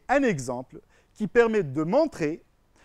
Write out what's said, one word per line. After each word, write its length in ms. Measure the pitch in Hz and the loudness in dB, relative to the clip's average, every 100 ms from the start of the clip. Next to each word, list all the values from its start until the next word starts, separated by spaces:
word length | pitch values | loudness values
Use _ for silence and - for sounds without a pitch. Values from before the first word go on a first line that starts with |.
| - | -2
un 140 | 269 | 0
exemple 580 | 269 151 123 123 131 - - _ _ | 2 -2 -4 -8 -10 -18 -20 _ _
qui 120 | _ 208 | _ 0
permet 360 | 240 233 220 | 2 4 2
de 180 | 151 131 | -2 -2
montrer 640 | 156 254 311 - 151 170 - _ _ _ | 0 2 0 -2 -4 -6 -12 _ _ _